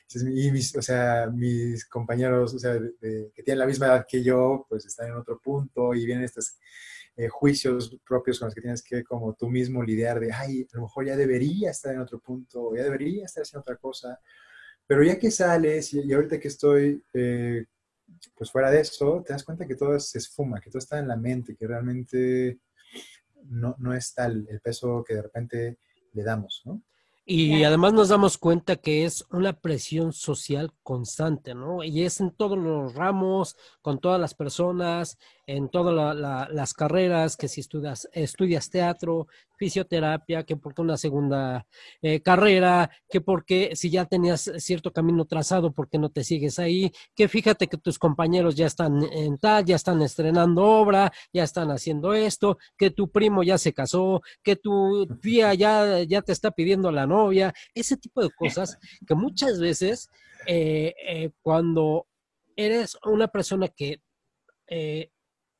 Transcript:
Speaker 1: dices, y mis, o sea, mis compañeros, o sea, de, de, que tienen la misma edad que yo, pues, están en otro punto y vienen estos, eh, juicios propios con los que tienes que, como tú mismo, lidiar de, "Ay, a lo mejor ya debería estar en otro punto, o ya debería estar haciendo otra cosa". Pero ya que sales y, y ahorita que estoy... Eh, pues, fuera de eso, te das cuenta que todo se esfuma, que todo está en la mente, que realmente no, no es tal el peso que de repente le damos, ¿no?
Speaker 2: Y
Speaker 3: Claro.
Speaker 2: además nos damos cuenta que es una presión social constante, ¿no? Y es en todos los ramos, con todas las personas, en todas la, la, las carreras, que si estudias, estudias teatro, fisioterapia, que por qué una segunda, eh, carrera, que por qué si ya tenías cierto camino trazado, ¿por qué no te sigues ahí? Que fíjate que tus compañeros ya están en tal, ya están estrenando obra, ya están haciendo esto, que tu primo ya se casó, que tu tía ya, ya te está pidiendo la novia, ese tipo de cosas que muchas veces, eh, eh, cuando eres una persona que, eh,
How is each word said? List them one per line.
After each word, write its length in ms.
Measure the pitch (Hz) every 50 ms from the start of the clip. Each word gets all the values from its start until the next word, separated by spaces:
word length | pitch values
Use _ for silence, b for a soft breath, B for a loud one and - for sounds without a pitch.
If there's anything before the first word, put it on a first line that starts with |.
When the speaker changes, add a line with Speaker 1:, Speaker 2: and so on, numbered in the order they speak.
| B _
Speaker 1:
dices, 200 | - 120 127 131
y 220 | 131 131 135 139
mis, 240 | 135 135 117 - -
o 80 | 131 113
sea, 460 | - 127 123 123 120 120 117 117 113 120
mis 520 | 120 123 123 120 120 117 120 117 117 -
compañeros, 680 | _ - 123 113 113 117 123 127 127 127 127 123 113 131
o 40 | 123
sea, 140 | 117 123 120
de, 200 | 117 110 117 117 _
de, 300 | 113 110 110 110 107 107 _
que 100 | - -
tienen 180 | 135 135 135
la 60 | 131
misma 200 | 135 139 127 139
edad 200 | 131 127 127 127 -
que 140 | - 127 123
yo, 440 | 127 127 127 127 131 135 135 135 -
pues, 160 | 113 107 -
están 220 | 101 - - 117 117
en 60 | 117
otro 240 | 117 117 - 117 117
punto 560 | - 131 139 143 139 135 - 127 123 123 120
y 100 | 120 117
vienen 180 | 117 120 123 127
estos, 320 | 120 - 113 110 - - _ B B B B B B B B B B B
eh, 140 | - 117 117
juicios 680 | - - 143 143 143 139 - 131 123 123 117 113 127 - _
propios 360 | - 127 127 123 127 123 -
con 60 | 120
los 80 | 110 104
que 80 | 113 117
tienes 200 | 120 120 117 -
que, 220 | - 123 123 120
como 300 | - 127 120 113 110 110
tú 140 | - 120 117
mismo, 340 | 123 127 123 123 131 123 117
lidiar 340 | 113 110 110 113 117 120 120
de, 140 | 113 113 110
"Ay, 340 | 120 139 135 135 127 131 - -
a 40 |
lo 60 | 117 117
mejor 240 | 107 - 135 135
ya 100 | 139 135
debería 540 | 143 139 135 127 123 135 147 170 202 208 175
estar 240 | 147 - - 139 131
en 60 | 131
otro 180 | 127 123 - 113
punto, 520 | _ - 127 127 127 _ - 123 120 113
o 40 | 110
ya 80 | 120 131
debería 440 | 143 139 131 139 160 185 208 196
estar 160 | 170 - 160 151
haciendo 180 | - - 143
otra 160 | - 127 123
cosa". 420 | - - 135 127 - - 123 123 - B B B B B B B B B B B B _
Pero 180 | - 139 139 147
ya 140 | 170 185 190
que 120 | - 220
sales 640 | - - 185 175 170 165 160 156 156 156 147 - 147
y, 60 | 143
y 120 | 139 139 135
ahorita 280 | 143 151 147 156 147
que 80 | - 143
estoy... 520 | 143 - - 147 143 143 143 143 143 139 - _ -
Eh, 520 | 127 123 123 120 120 120 120 120 117 113 _ _ _ _ _ _ _ _ _ - _ - _ _
pues, 160 | - 113 -
fuera 200 | - 131 135 135
de 100 | 143 156
eso, 420 | 151 - - - 143 143 165 175 175
te 80 | - 139
das 120 | 139 -
cuenta 220 | - 160 170 180
que 100 | 139 131
todo 220 | 127 139 143 147 143
se 180 | 143 - - 117
esfuma, 420 | - - - - 143 127 113 98
que 100 | - 107
todo 100 | 104 131
está 180 | 127 - 147 151
en 80 | 143
la 100 | 131 117
mente, 380 | 113 113 123 127 127 120 117 113
que 120 | - 110 110
realmente 880 | 120 117 120 123 123 127 123 - - 127 127 127 127 127 127 123 123 - _ _ _ B B B B B B B B B B _ _ 285 269
no, 320 | 135 123 117 117 123 127 135
no 140 | 123 123 123
es 180 | 127 123 - -
tal 320 | - 123 120 113 110 107 107
el 120 | 107 107
peso 440 | - 117 117 - - 123 120 117 117
que 80 | - 110
de 80 | 107 104
repente 560 | 107 - 117 120 120 - 117 117 120 120 _ _ _ _ _ _ _ -
le 100 | 107 104
damos, 400 | 110 110 107 98 95 - - _
¿no? 180 | 120 190 220 - _ _ _ _ _ _ _ _
Speaker 2:
Y 220 | - 185 160 160 151
Speaker 3:
Claro. 180 | 151 156 180 160
Speaker 2:
además 240 | 156 165 180 202 220
nos 140 | 220 208 185
damos 260 | 208 202 202 185 -
cuenta 400 | - - 165 170 175 - - -
que 300 | - - 156 151 151 160
es 180 | 170 - - - _
una 280 | - 180 185 196 160 -
presión 540 | - 165 151 127 - - 156 160 165 165 151
social 600 | - - - 147 - - - 143 139 156 156 _ _ _
constante, 720 | - 131 123 120 - - - 156 160 156 - _ 131 123
¿no? 280 | 123 131 156 180 180 156
Y 220 | 160 147 156 175
es 160 | 175 - -
en 100 | 196 175
todos 280 | - - 214 202 196 190
los 360 | 170 160 156 147 139 127 120
ramos, 600 | 143 175 190 202 185 185 190 190 190 175 - - b b b b b
con 180 | b 151 143 127
todas 220 | - 180 185 180
las 140 | 170 143 -
personas, 840 | - 151 139 - - 175 180 180 180 175 170 170 170 170 - - b b b b b b
en 240 | - 139 143 139 131
todas 240 | - 180 175 180 170
la, 200 | 160 151 147 151
la, 340 | 147 147 139 135 131 135 -
las 240 | 156 147 143 - -
carreras, 600 | - 156 147 175 185 185 180 175 165 160 156 -
que 120 | - - 139
si 140 | - 151 135
estudias, 460 | - - 151 143 147 127 - - - -
estudias 580 | 170 151 135 - - 190 180 170 147 - -
teatro, 560 | - 180 175 175 175 - - 170 165 165 156 b b b b b _
fisioterapia, 880 | - 202 175 - 196 180 - 175 165 156 151 156 156 _ - 165 160 160
que 120 | - 160
por 180 | 143 - 151 135
qué 80 | - 170
una 140 | 160 156
segunda, 720 | 135 - 156 139 147 143 139 139 135 135 131 127 123 107 B B B B B B B -
eh, 180 | 156 156 151 -
carrera, 680 | 180 180 180 202 214 190 185 185 180 180 175 170 151 b b b _
que 120 | - 180
por 240 | 156 - 190 170 -
qué 320 | - 185 185 202 - 165
si 120 | - - 175
ya 160 | 160 185 180
tenías 440 | - 190 185 175 175 170 147 - 202 151
cierto 360 | 160 - - 185 165 - 180 -
camino 340 | 165 160 170 170 165 160
trazado, 460 | - 160 160 147 - 190 185 170 165 139
¿por 160 | - 139 -
qué 100 | - 156
no 120 | 151 147
te 140 | - 147 123
sigues 340 | - 170 151 143 147 - -
ahí? 320 | 175 170 175 185 190 175 B B B B B
Que 140 | - 214 196
fíjate 400 | - 226 - 214 208 - 185 -
que 80 | -
tus 220 | 156 - 175 151 -
compañeros 580 | - 160 143 - 170 160 175 185 170 170 143
ya 100 | 143 165
están 360 | 147 - - 170 151 143 143 151 147 -
en 260 | 156 151 147 143 139
tal, 260 | - 214 214 208 190
ya 120 | 170 180
están 260 | 156 - 185 175 160 151
estrenando 600 | 131 - - 156 160 165 175 170 175 170 175 196
obra, 480 | 214 220 220 214 208 196 190 196 185 B B B B -
ya 120 | 180 165
están 260 | 143 - 180 165 151
haciendo 440 | 143 123 - 165 156 147 151 185 208
esto, 440 | 220 214 208 - - - 202 185 b b b b
que 140 | - 196 190
tu 200 | - - 202 170
primo 320 | - 208 214 214 202 185 175
ya 160 | 175 190 170
se 140 | - 160 -
casó, 500 | - 135 - - 180 185 190 190 170 B B B B -
que 140 | 208 196
tu 500 | 196 - 214 202 196 196 190 202 202 196 160 - -
tía 340 | - 214 233 233 220 208 196
ya, 480 | 175 208 214 214 214 208 208 196 175 175
ya 200 | 156 190 202 196
te 100 | - 185
está 180 | - - 214
pidiendo 400 | - - 165 180 196 190 190 175
la 160 | 156 143 135
novia, 460 | 139 175 214 214 202 190 190 190 185 - B B B B
ese 220 | 233 233 - 277
tipo 260 | - - - - 254 214
de 80 | 156
cosas 480 | - - 170 143 - 170 190 175 - _ B B B B B
que 80 | - 160
muchas 460 | 156 220 294 185 - 285 269 214 175
veces, 480 | 170 170 156 - 185 190 233 - - _ b b b b b b -
eh, 480 | 185 175 170 160 156 156 156 156 165 - - -
eh, 240 | 190 170 160 160 156 - _ -
cuando 640 | 160 160 165 170 170 165 160 156 156 151 170 - _ _ _ _ _ _ _ _ _ _
eres 400 | - 208 214 226 233 220 - - - -
una 240 | 214 214 214 220 214
persona 400 | - 196 180 - 196 190 190 -
que, 320 | _ - 147 139 147 - _ _ _ _ _ _ _ _ _ _ _ _ _
eh, 440 | - 170 165 156 151 151 156 165 - _ _ _ _ _ _ _ _ _ _